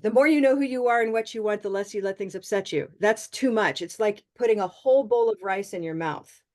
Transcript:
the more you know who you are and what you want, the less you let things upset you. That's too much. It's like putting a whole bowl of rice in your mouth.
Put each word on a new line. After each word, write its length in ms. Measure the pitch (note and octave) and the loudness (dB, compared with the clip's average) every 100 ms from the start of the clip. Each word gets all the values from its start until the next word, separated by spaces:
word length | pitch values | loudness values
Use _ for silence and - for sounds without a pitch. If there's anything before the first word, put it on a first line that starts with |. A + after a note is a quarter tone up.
the 100 | G#3+ | 2
more 160 | A3+ D4 | 4 4
you 140 | D4+ | 4
know 140 | C4+ | 4
who 80 | C4+ | 2
you 240 | C#4 B3+ A#3+ | 0 0 2
are 140 | A#3 | 2
and 120 | A3+ | 2
what 200 | A3 A3 | -2 -4
you 100 | A3+ | -4
want, 180 | G#3+ G#3 | -2 -2
the 80 | G#3 | -4
less 240 | G3 G3+ | -4 -4
you 80 | G#3 | -6
let 160 | G3 F#3+ | -6 -6
things 180 | F#3+ | -8
upset 360 | F#3 - G3 F#3+ | -10 -4 -4 -2
you. 180 | D3+ - - | -4 -6 -2
That's 280 | G#3 A3+ - | 0 0 -4
too 240 | - C4 | -4 0
much. 300 | A3+ F#3+ - | 2 0 -2
It's 180 | F3 - | -10 -2
like 240 | G#3+ G#3 _ | -2 -2 _
putting 240 | _ A#3+ G#3+ | _ 0 2
a 80 | F#3 | 0
whole 360 | - C4 C4 | -4 2 2
bowl 260 | A3 A#3+ A3+ | 4 2 2
of 80 | G#3+ | 0
rice 300 | G3 F#3+ G3 | -4 -4 -4
in 100 | F#3 | -8
your 100 | E3 | -6
mouth. 480 | D#3+ E3 D3+ - - _ | -4 -4 -6 -10 -20 _